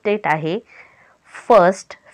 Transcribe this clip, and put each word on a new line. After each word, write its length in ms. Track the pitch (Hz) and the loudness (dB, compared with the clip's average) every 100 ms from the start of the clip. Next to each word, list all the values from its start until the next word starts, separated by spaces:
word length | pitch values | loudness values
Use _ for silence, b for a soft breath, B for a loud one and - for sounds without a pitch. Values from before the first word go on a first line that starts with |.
| 208 | -4
डेट 220 | 208 151 | -4 -4
आहे 300 | 156 156 196 - b b b b b _ - - | -4 -4 -8 -10 b b b b b _ -8 2
फर्स्ट 480 | 220 175 185 - - _ | 4 4 0 -8 -20 _